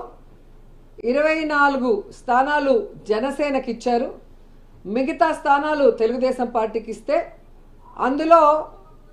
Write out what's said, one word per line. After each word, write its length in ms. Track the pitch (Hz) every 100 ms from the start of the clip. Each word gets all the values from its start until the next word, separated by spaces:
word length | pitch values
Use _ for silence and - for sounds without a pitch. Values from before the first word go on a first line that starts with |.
| - - - - - - - - - -
ఇరవై 340 | 226 269 311 320 302
నాలుగు 400 | 294 285 269 247 208 - -
స్థానాలు 580 | - 247 269 294 277 240 - - -
జనసేనకి 600 | 214 269 - 294 262 254
ఇచ్చారు, 380 | 220 247 240 262 - - - - - - - 180
మిగతా 460 | 226 269 311 320
స్థానాలు 540 | 302 302 277 302 302 262 -
తెలుగుదేశం 480 | 226 254 254 254 240 240
పార్టీకి 340 | 220 220 226
ఇస్తే 280 | 214 - 320 339 - - - - - - -
అందులో 460 | 247 285 320 330 302 311 311 - - - -